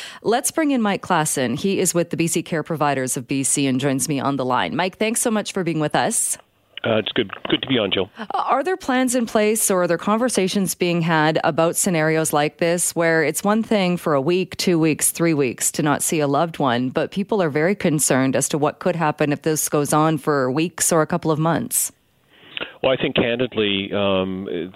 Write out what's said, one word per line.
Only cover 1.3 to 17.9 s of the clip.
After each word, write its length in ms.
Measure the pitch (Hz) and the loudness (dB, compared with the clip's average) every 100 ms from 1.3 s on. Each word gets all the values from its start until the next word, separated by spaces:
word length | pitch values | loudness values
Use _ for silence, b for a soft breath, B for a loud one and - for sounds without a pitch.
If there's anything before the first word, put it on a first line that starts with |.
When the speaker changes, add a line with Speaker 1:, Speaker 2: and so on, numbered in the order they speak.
| - 123 139 | 0 -2 0
Speaker 1:
He 220 | 196 185 | 0 0
is 160 | 131 175 | 0 0
with 160 | 165 | 0
the 60 | 160 | -2
B 100 | 165 | 0
C 160 | 170 | -2
Care 180 | 160 165 | -2 -4
Providers 560 | 147 156 147 135 131 143 | -4 0 0 0 -2 -4
of 100 | 120 | -4
B 160 | 139 | -2
C 220 | 135 - 139 | 0 0 2
and 140 | 131 | 2
joins 280 | 139 135 143 | 0 0 -2
me 120 | 143 | -2
on 160 | 123 139 | -2 -2
the 100 | 127 | 0
line. 300 | 123 90 113 | 0 0 -2
Mike, 240 | 185 - | -2 -2
thanks 200 | 220 226 | -2 0
so 120 | 254 | 0
much 200 | 214 - | -2 -2
for 120 | 196 | -4
being 160 | 170 160 | -2 0
with 160 | 147 147 | 0 0
us. 80 | 123 - - - _ _ _ - 120 | 0 0 -2 -6 _ _ _ -6 0
Speaker 2:
Uh, 120 | 110 | 0
it's 160 | 101 | 0
good, 180 | - 98 - - | -2 -4 -6 -4
good 140 | - | -4
to 60 | - | 0
be 100 | 127 | 0
on, 100 | 98 | 0
Jill. 200 | 95 92 B | 0 -4 B
Speaker 1:
Uh, 60 | 214 | -6
are 280 | - - 262 | -4 0 0
there 140 | 277 370 | 0 -2
plans 400 | - 254 262 254 | -2 0 0 0
in 100 | 226 | 0
place 460 | 220 214 220 - | 2 2 2 0
or 120 | 185 | 2
are 40 | 175 | 2
there 100 | 170 | 0
conversations 800 | - 220 247 208 185 202 180 - | 0 0 0 0 0 0 -2 -2
being 260 | 180 175 | 0 0
had 380 | 165 160 151 156 - | 2 2 2 2 0
about 320 | 156 165 160 | 2 0 0
scenarios 560 | 208 165 156 160 156 | 0 2 2 2 2
like 240 | 151 151 - | 0 0 0
this 360 | 170 175 - | 0 0 -2
where 300 | 165 165 160 | 0 2 2
it's 180 | 147 - | 2 0
one 220 | 202 214 | 0 0
thing 320 | 214 214 180 175 | 2 2 2 0
for 180 | 175 | 0
a 60 | 143 | 0
week, 380 | 135 180 185 - | 2 0 -2 -2
two 200 | - 170 | 0 2
weeks, 340 | 160 139 - | 2 2 -2
three 220 | - 170 | 0 2
weeks 380 | 147 131 - - | 2 0 -2 -4
to 100 | - | 0
not 220 | 156 - | 0 0
see 160 | - 165 | 0 0
a 80 | 143 | 2
loved 320 | 139 170 - | 2 0 0
one, 300 | 139 120 127 | 0 2 0
but 220 | 156 147 | -2 -2
people 300 | - 202 214 | -4 -2 0
are 80 | 165 | 0
very 240 | 151 165 | 0 0
concerned 600 | 202 185 | 0 0